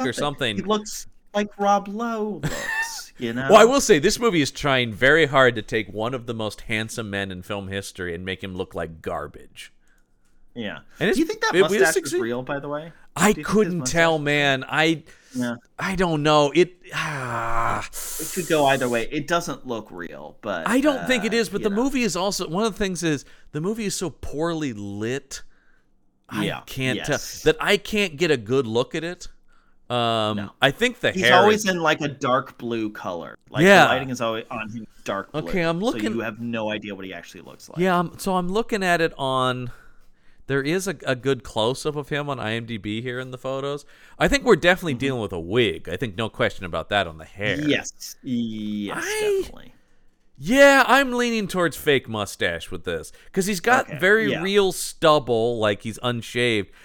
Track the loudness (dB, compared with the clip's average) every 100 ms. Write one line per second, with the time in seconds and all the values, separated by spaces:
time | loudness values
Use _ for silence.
0 | -2 -2 -4 -2 -2 -2 -2 -2 -2 -12
1 | -14 -20 _ -4 -4 -2 2 2 0 -6
2 | -6 -4 -6 -4 -6 -4 -4 -4 -6 -8
3 | -14 -8 -6 -2 6 8 8 6 4 4
4 | 4 2 2 2 0 -2 0 2 0 2
5 | 4 6 6 6 6 4 -2 -4 -4 -4
6 | -4 -4 -6 -6 -6 -6 -6 -4 -4 -8
7 | -6 -6 -6 -8 -8 -8 -6 -8 -8 -8
8 | -8 -6 -8 -8 -8 -8 -8 -6 -8 -8
9 | -8 -6 -8 -14 -20 -20 -20 _ _ _
10 | _ _ _ _ -18 -10 -8 -10 -16 -4
11 | 0 2 0 -2 0 2 2 4 2 2
12 | -2 -4 -2 -4 -6 -6 -6 -8 -10 -18
13 | -12 2 2 2 0 2 2 0 0 2
14 | 2 2 2 2 2 0 0 0 2 0
15 | -6 -20 _ -4 -4 -4 _ -6 -4 0
16 | 0 2 4 6 6 4 2 0 -10 -6
17 | -6 -6 -6 -4 0 2 2 -2 -6 -10
18 | -8 -8 -6 -6 2 4 6 4 2 0
19 | 0 -4 0 0 0 -8 -6 -8 -8 -12
20 | -12 -14 -18 -10 -6 -4 0 2 2 0
21 | -2 0 0 0 0 -2 -2 0 0 0
22 | -2 0 -2 -2 -4 -2 -2 -2 -4 -2
23 | -2 -2 -6 -20 -12 -6 -4 -4 -4 -4
24 | -6 -6 -8 -4 -4 -2 -4 -6 -10 -6
25 | -4 -4 -8 -16 -16 -20 _ _ _ _
26 | _ _ _ -4 -4 -4 -8 -4 -2 -2
27 | -2 -4 -6 0 0 2 0 0 0 -2
28 | -2 0 0 0 2 0 2 0 0 -6
29 | -8 -10 -16 -18 _ -20 _ _ -6 -2
30 | 0 0 0 -2 -6 0 0 2 -2 0
31 | -2 2 6 6 6 4 2 0 0 0
32 | -2 -2 0 0 -2 -10 -6 -4 -4 -6
33 | -8 -8 -10 -16 _ 4 8 10 8 4
34 | -2 -4 -2 -4 -8 -10 -10 -12 -14 -12
35 | -6 -6 -4 -8 -2 0 0 0 -2 -2
36 | -4 -4 -6 -6 -6 -4 -4 -6 -8 -10
37 | -12 -14 -16 -18 -18 -20 -12 -2 2 2
38 | 0 -4 -2 -2 0 -2 -2 -2 2 2
39 | 0 -2 -2 0 0 -2 -8 -12 -20 -20
40 | -20 _ -20 -18 -4 -2 0 -2 -4 -6
41 | -4 -2 0 -2 -2 0 0 0 -4 -6
42 | -4 -4 -4 -4 -4 -4 -6 -8 -6 -6
43 | -6 -8 -10 -10 -6 -6 -6 -8 -12 -20
44 | -20 0 2 4 6 6 6 4 0 -2
45 | -2 -2 -4 -4 0 2 2 0 -6 -6
46 | -6 -4 -6 -2 -2 -2 -6 -6 0 0
47 | 0 -6 -16 -6 -4 -2 0 -2 -4 -14
48 | -16 -14 -6 -4 -4 -6 -6 -4 -6 -6
49 | -4 -2 0 0 -4 -12 -20 -20 _ _
50 | _ _ _ -10 2 8 8 8 6 4
51 | 4 0 0 0 -2 0 0 0 2 2
52 | 2 -4 -4 -2 -2 -2 -8 -8 -6 -6
53 | -8 -18 -4 -2 -2 -2 2 2 0 0
54 | 4 4 2 -2 2 4 4 0 -8 2
55 | 4 4 4 0 2 2 2 2 -4 -6
56 | -4 -4 -4 0 2 0 -2 -12